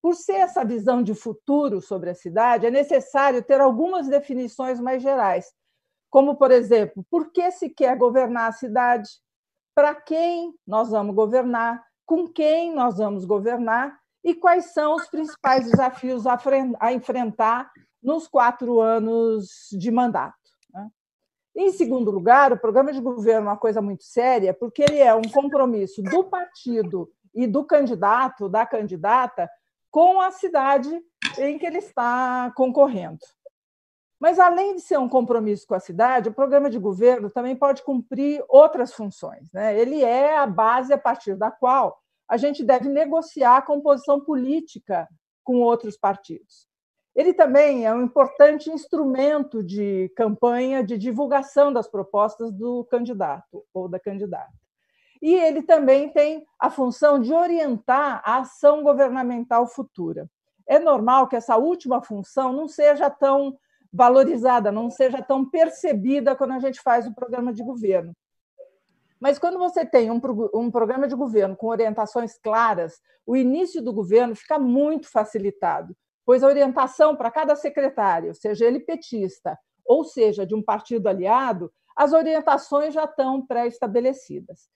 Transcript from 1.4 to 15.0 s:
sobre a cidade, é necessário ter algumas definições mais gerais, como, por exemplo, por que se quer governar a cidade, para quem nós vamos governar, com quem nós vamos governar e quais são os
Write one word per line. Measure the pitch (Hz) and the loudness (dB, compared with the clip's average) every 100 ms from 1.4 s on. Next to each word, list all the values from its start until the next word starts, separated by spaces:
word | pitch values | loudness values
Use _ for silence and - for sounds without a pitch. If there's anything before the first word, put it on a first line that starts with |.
| - 285 285 202 | -2 0 0 -4
sobre | - 190 175 | -6 -8 -8
a | |
cidade, | 170 175 175 233 233 226 | -10 -6 0 2 2 2
é | |
necessário | 262 285 285 - 277 277 247 | 0 2 0 0 0 2 0
ter | - 277 | 0 4
algumas | 277 226 339 370 269 | 4 2 -2 -2 0
definições | 285 285 254 247 - 254 247 | -2 -2 -8 -8 -8 -8 -6
mais | 247 262 | -4 -4
gerais, | 262 269 202 180 - _ _ _ _ _ _ | -2 0 0 -2 -6 _ _ _ _ _ _
como, | 269 277 277 | 4 4 2
por | 269 | 6
exemplo, | 254 220 226 151 - 185 | 6 6 2 2 -6 -4
por | 339 320 | -4 -2
que | - 349 | -2 -2
se | 359 311 | -4 -12
quer | - 269 254 | -2 0 2
governar | 247 254 247 233 226 | 2 2 0 -2 -4
a | |
cidade, | 220 254 220 247 240 208 - _ _ _ _ _ | -6 -4 0 0 0 -4 -20 _ _ _ _ _
para | - 294 | 2 2
quem | 294 - 311 339 349 339 330 - | 2 -6 -2 -2 -2 -8 -14 -4
nós | 214 233 | -2 0
vamos | 214 202 | -2 -2
governar, | 202 214 247 247 233 233 240 _ _ | 0 2 2 0 -2 -4 -6 _ _
com | - 330 330 | -4 -2 -2
quem | - 302 320 339 | -2 0 2 -2
nós | 311 247 190 | -2 -2 -2
vamos | 214 202 | -4 -4
governar | 180 208 208 240 233 226 277 285 _ _ | -4 -2 -2 -4 -2 -2 -2 -10 _ _
e | 339 | -4
quais | 339 359 349 339 | 0 2 2 0
são | - 302 | -4 -2
os | 320 | -2